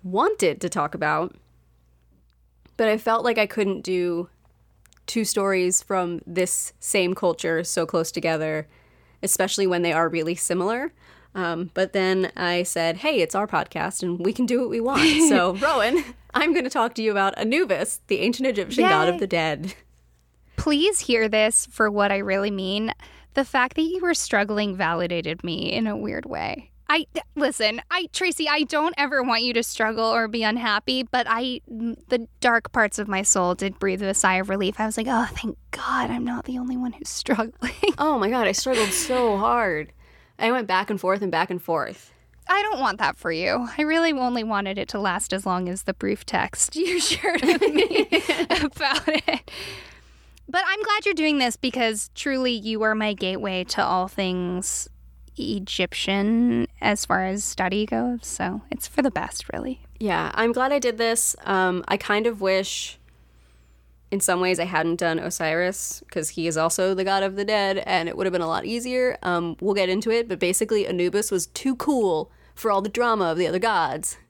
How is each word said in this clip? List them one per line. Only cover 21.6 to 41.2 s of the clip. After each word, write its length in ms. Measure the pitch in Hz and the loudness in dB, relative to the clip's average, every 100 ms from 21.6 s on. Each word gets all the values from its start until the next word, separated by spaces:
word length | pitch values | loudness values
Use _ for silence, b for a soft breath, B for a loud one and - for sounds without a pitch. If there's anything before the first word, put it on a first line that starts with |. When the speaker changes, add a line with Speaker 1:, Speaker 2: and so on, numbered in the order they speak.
| - | -4
Speaker 2:
for 180 | - 214 | 0 2
what 220 | 208 202 | 4 2
I 60 | 196 | 2
really 340 | 196 190 202 | 0 0 0
mean. 400 | 196 190 202 220 - B B B - | -2 -2 -2 -2 -6 B B B -2
The 100 | 269 | 0
fact 300 | 269 254 - | 2 0 2
that 80 | |
you 160 | 320 370 | 0 2
were 120 | 349 | 0
struggling 640 | 330 - 214 202 208 208 185 | 0 2 0 2 0 -2 0
validated 680 | 170 170 175 175 165 165 | 0 0 0 -2 -4 -6
me 280 | 180 165 - | -6 -4 -2
in 160 | - 220 | -2 -2
a 100 | 208 | -2
weird 280 | 208 - - | -6 -6 -8
way. 460 | - 80 - - - - | -6 -6 -8 -14 -20 -2
I, 180 | 311 302 320 - - | -2 0 -8 -8 -2
listen, 460 | 294 - 214 226 - | -2 0 -2 -2 -4
I, 160 | 359 349 | -4 -4
Tracy, 340 | - 370 - 302 | -2 -2 -2 0
I 160 | 302 | 0
don't 300 | 285 302 320 330 | 0 0 0 0
ever 260 | 277 285 | 0 0
want 180 | 247 226 | 0 0
you 80 | 247 | 0
to 100 | 240 | -2
struggle 420 | 233 - 220 226 226 | -2 -2 -2 0 2
or 240 | 226 226 | 2 0
be 140 | 233 | 0
unhappy, 600 | 220 233 233 208 - 262 | -2 0 0 0 0 -2
but 220 | 247 254 240 | 0 -2 0
I, 320 | 226 254 247 - | 0 -2 -6 -10
the 600 | 226 233 226 - 247 233 - | -8 -6 -6 -2 -2 -2 -2
dark 320 | 247 233 - | 2 2 0
parts 260 | - 208 - | 0 2 0
of 120 | 208 | -2
my 140 | 190 | -2
soul 300 | 202 196 180 | 2 2 2
did 240 | 175 196 190 | 0 -4 -2
breathe 240 | 196 185 | -2 -2
a 100 | 196 | -2
sigh 220 | 196 190 185 | 2 2 2
of 140 | 196 | 0
relief. 300 | 196 190 - | -2 -2 -2
I 60 | 220 | -4
was 100 | 220 | -2
like, 120 | 226 | 0
"Oh, 180 | 240 233 | 0 0
thank 240 | - 220 - - | -4 -8 -8 -12
God 400 | - - - 247 | -8 -2 -2 -2
I'm 120 | 240 | -4
not 220 | 240 240 - | -4 -6 -6
the 140 | 254 | -6
only 180 | 247 247 | -4 -4
one 160 | 247 | -4
who's 160 | - 294 | -6 -10
struggling." 640 | - - 240 220 - 247 - | -8 -2 -2 -2 -6 -10 -2
<laughs> 200 | 415 - | -2 2
Speaker 1:
Oh 220 | 302 277 | 0 2
my 100 | 202 | 2
God, 160 | 247 208 | 2 2
I 40 | |
struggled 400 | 190 262 247 208 | 0 0 0 2
so 460 | 190 311 254 233 202 | 0 0 2 2 2
hard. 540 | 220 240 208 156 151 - b b b b | 2 2 2 -2 -6 -14 b b b b
I 140 | 226 | 0
went 160 | 254 208 | 0 2
back 220 | 185 196 | 0 0
and 100 | 202 | -2
forth 220 | 185 196 | 0 0